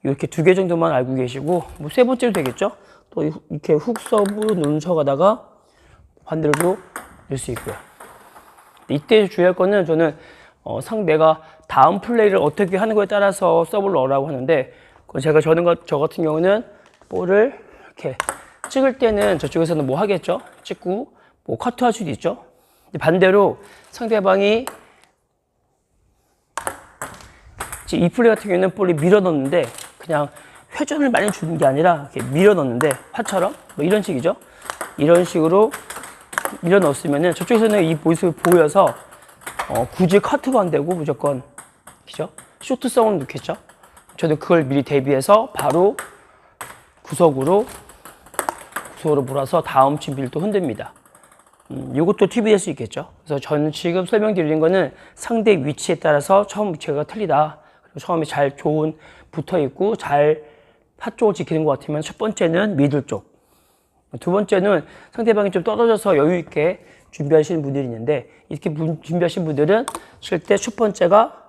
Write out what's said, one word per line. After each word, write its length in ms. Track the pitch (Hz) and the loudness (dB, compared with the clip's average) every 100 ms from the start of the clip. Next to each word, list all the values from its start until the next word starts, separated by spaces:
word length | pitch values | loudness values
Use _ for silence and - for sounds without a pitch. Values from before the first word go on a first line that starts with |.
이렇게 220 | 135 139 | -4 -4
두 180 | 160 - | -6 0
개 120 | 165 | 2
정도만 360 | 185 185 170 165 | 2 0 0 0
알고 240 | 135 127 | 0 -2
계시고 480 | 131 123 131 143 175 - - | -4 -4 -6 -2 -4 -4 -14
뭐 120 | 151 | -4
세 120 | - | 0
번째도 300 | 247 254 240 | 2 2 0
되겠죠. 380 | 196 131 - 202 - - _ _ | 0 -4 -4 -6 -6 -20 _ _
또 120 | - | -6
이-, 80 | 151 156 _ | -6 -6 _
이렇게 220 | 151 - | -10 -2
훅 260 | 156 240 226 | 0 0 -8
서브 540 | - 220 202 208 214 | -2 0 0 -2 -2
놓으셔가다가 920 | 185 147 151 156 160 139 139 190 226 - _ _ _ _ _ _ _ | 0 0 -2 -2 -2 0 2 2 2 -8 _ _ _ _ _ _ _
반대로 520 | - 160 151 147 170 208 - - - - _ | -8 -2 0 2 0 -2 -10 -20 -20 -20 _
넣을 100 | 135 | -10
수 140 | - | -8
있고요. 240 | 120 - - - _ - - - - - - _ _ - | -10 -10 -14 -18 _ -20 -20 -20 -20 -20 -20 _ _ -6
이때 400 | 143 - 214 196 | -6 4 4 4
주의할 240 | - 180 | 2 2
거는 320 | 180 185 202 | 2 2 2
저는, 320 | 165 160 160 156 - - - _ | 2 2 0 -2 -20 -20 -20 _
어, 180 | - 113 | -10 -10
상-, 240 | - 220 | -6 -4
내가 360 | 175 156 160 156 - - - | 0 4 4 2 -6 -20 -4
다음 340 | 139 143 196 | 4 4 4
플레이를 360 | 220 240 208 190 | -2 2 4 2
어떻게 380 | 147 - 196 | 0 0 0
하는 200 | 185 220 | 0 0
거에 100 | 214 | 0
따라서 580 | 202 208 196 190 180 165 | 0 2 0 2 2 2
서브를 300 | 165 214 196 | 2 -2 0
넣으라고 340 | 165 131 135 143 | 0 2 0 -2
하는데 460 | 135 160 156 127 - - _ - | -6 0 0 0 -12 -20 _ -12
그건 140 | 156 | -4
제가 180 | 143 151 | 2 2
저는 240 | 165 160 | 4 2
거-, 120 | 175 170 | 2 0
저 120 | - 147 | -2 -2
같은 260 | 156 - | -2 -2
경우는 400 | 160 156 180 214 233 - _ _ _ | -2 0 2 0 -2 -20 _ _ _
볼을 500 | 180 180 202 247 - - - | -6 0 2 2 -2 -20 -20
이렇게 320 | - - 147 127 - - - _ - | -20 -10 -10 -6 -8 -8 -18 _ -6
찍을 280 | 262 269 254 | 0 0 2
때는 420 | 233 208 208 165 | 0 2 0 0
저쪽에서는 460 | 143 165 165 156 | -2 -2 0 0
뭐 120 | 135 143 | -2 -2
하겠죠? 440 | 202 185 - 202 - - | 0 -2 -2 -6 -6 -20
찍고 500 | - 180 180 196 277 _ _ _ | -14 -10 -6 -6 -8 _ _ _
뭐 120 | - - | -10 -6
커트할 360 | 247 - 247 | -6 0 -2
수도 160 | - 170 | 0 -6
있죠. 320 | 113 165 220 - _ _ _ | -4 -6 -6 -16 _ _ _
근데 120 | _ 156 | _ -2
반대로 600 | 160 180 190 196 180 - - - - | 0 4 4 4 2 -2 -14 -20 -20
상대방이 720 | - 226 220 196 190 202 220 262 - _ _ _ _ _ _ _ _ _ _ _ _ _ _ _ _ _ - - - - _ - - - - - - - - | -10 -2 0 2 2 2 0 -2 -16 _ _ _ _ _ _ _ _ _ _ _ _ _ _ _ _ _ -10 -10 -12 -20 _ -18 -18 -20 -20 -20 -16 -14 -14
지금 200 | - - | -6 0
이 40 | 170 | 0
플레이 200 | 247 233 | 4 4
같은 80 | 214 | 4
경우에는 280 | 208 180 185 | 0 0 0
볼이 220 | 185 190 | 0 0
밀어 280 | 160 170 208 | 2 4 4
넣는데 440 | 185 151 135 170 120 - - _ | 4 0 0 0 -2 -8 -20 _
그냥 300 | - 151 143 - - - _ - | -4 -4 -4 -10 -20 -20 _ -8
회전을 320 | - 302 277 | -6 0 0
많이 220 | 233 208 | 2 0
주는 260 | - 160 160 | -2 -6 0
게 80 | |
아니라 440 | 143 139 175 160 143 | 2 4 2 0 -4
이렇게 160 | - 123 | -10 -4
밀어 220 | 143 202 | 4 4
넣는데 380 | 185 135 120 151 131 - | 4 0 0 0 0 -8
화처럼 420 | - 226 190 190 294 - | -10 -4 -2 -4 -6 -16
뭐 100 | - | -4
이런 160 | 156 214 | 0 0
식이죠. 340 | 196 135 165 - - - - - - - | 0 -2 -2 -4 -14 -16 -16 -14 -14 -2
이런 260 | 147 175 | 4 4
식으로 480 | 175 175 160 190 220 - - - - - - - - - | 4 0 2 4 2 0 -16 -18 -18 -20 -12 -10 -10 -6
밀어 180 | 170 196 | 2 4
넣었으면은 540 | 165 135 143 143 175 | 4 0 -2 0 0
저쪽에서는 500 | 160 175 226 220 208 | -2 0 2 4 2
이 120 | 160 | 0
모습을 380 | 156 160 165 180 | 0 0 0 0
보여서, 600 | 156 175 175 151 196 160 - - - - - - - - | 0 4 4 6 4 2 0 -18 -20 -20 -18 -14 -12 -4
어, 180 | 113 127 | -2 -2
굳이 300 | - 180 202 | 0 4 4
커트가 400 | - 277 269 254 | 2 -2 0 0
안 100 | 180 | 0
되고 240 | 151 151 | -2 -2
무조건, 480 | 180 151 139 147 131 - - - _ - _ | -4 -4 -2 -4 -4 -10 -20 -20 _ -20 _
그죠? 240 | - - 165 - - _ | -18 -12 -12 -12 -20 _
쇼트성을 600 | - 254 254 254 220 185 | -8 -4 0 2 2 0
넣겠죠. 360 | 131 131 - 165 - _ - - _ - | -6 -10 -10 -10 -12 _ -20 -20 _ -4
저는 200 | 165 151 | -2 -2
그걸 280 | - 170 | 2 2
미리 180 | 135 139 | 2 -2
대비해서 680 | 131 143 135 135 131 208 240 | 0 0 2 0 4 2 2
바로 420 | - 143 160 196 208 - - _ _ _ _ - - _ _ | -4 -2 2 2 0 -14 -20 _ _ _ _ -20 -20 _ _
구석으로, 600 | - 147 170 135 135 196 247 - - - - - - - - - - - - - | -14 2 2 2 0 0 0 -12 -20 -20 -20 -20 -12 -8 -8 -10 -16 -16 -16 -6
구석으로 240 | 160 147 | 0 0
몰아서 400 | 127 135 135 170 | 0 -4 -2 -2
다음 340 | - 139 135 147 | 0 4 4 2
친 160 | - | -6
빌도 280 | 135 135 151 | -8 -6 -4
흔듭니다. 500 | 202 196 156 104 117 - _ _ _ _ _ _ _ | -2 -2 -2 -6 -12 -18 _ _ _ _ _ _ _
음, 240 | 131 131 | -12 -6
요것도 320 | 131 170 208 - | 0 0 2 0
팁이 220 | 240 214 | 2 2
될 100 | 208 | 2
수 100 | 175 | 0
있겠죠. 380 | 147 107 - 156 - | -8 -8 -10 -12 -20
그래서 160 | - 143 | -8 -8
저는 320 | - 151 151 | -2 -2 0
지금 340 | 151 175 175 | -2 -4 -2
설명드리는 540 | 180 220 214 185 151 156 | 0 0 0 0 0 2
거는 340 | 160 190 139 - - | 2 2 0 -6 -20
상대 400 | - - 233 214 | -18 -4 0 2
위치에 400 | 185 135 - - | 2 0 -6 -4
따라서 500 | 165 160 147 - 196 202 | -2 2 2 4 2 2
처음 260 | 208 208 | -4 -4
위치가 300 | 156 - 143 | -4 -6 -4
틀리다. 540 | 147 214 190 143 151 - _ _ | -6 -6 0 2 0 -4 _ _
그리고 160 | _ 151 | _ -14
처음에 240 | - 170 | -4 -4
잘 320 | 151 147 143 143 | -2 0 -2 -2
좋은 400 | 156 156 156 156 - - _ | -4 -2 -2 -6 -20 -20 _
붙어 260 | - - 180 | -12 -4 -2
있고 360 | 135 - 196 | -2 -2 -4
잘 560 | 220 - 143 147 156 - _ _ _ _ _ | -2 -2 2 2 0 -6 _ _ _ _ _
파 120 | - | -14
쪽을 240 | - 220 | 0 0
지키는 300 | 185 - 160 | 0 -4 -2
것 160 | 156 135 | 0 -2
같으면 240 | - 151 | -4 -8
첫 160 | 151 - | -8 -6
번째는 560 | 220 208 170 170 214 | -6 0 0 0 0
미들 320 | 156 139 143 - | 0 0 0 -4
쪽. 240 | 104 _ _ _ _ _ _ _ _ _ 123 | -10 _ _ _ _ _ _ _ _ _ -8
두 100 | - | -2
번째는 560 | 190 196 196 240 180 - - - | -2 0 0 2 0 -2 -20 -16
상대방이 380 | - 226 214 202 | -2 0 2 2
좀 140 | 180 | 0
떨어져서 520 | 170 214 233 220 202 151 | -2 2 2 2 2 2
여유 200 | 151 180 | 4 0
있게 480 | 170 151 156 202 - - _ | -2 -2 -2 -2 -14 -20 _
준비하시는 540 | - 143 156 151 165 | -8 2 4 4 -2
분들이 220 | 139 139 | -2 -4
있는데 440 | 127 113 120 143 - _ _ | -6 -6 -4 -4 -6 _ _
이렇게 220 | 147 - | -8 -6
분-, 300 | 151 160 156 | -4 -4 -6
준비하신 440 | - 175 170 196 | -6 -2 -2 -2
분들은 420 | 160 139 151 214 269 - - - | -4 0 2 2 0 -12 -18 -20
칠 200 | - 185 | -6 -6
때 180 | - 202 | 0 0
첫 180 | - | 0
번째가 640 | - 220 202 175 202 240 - | -2 -2 0 4 4 4 -6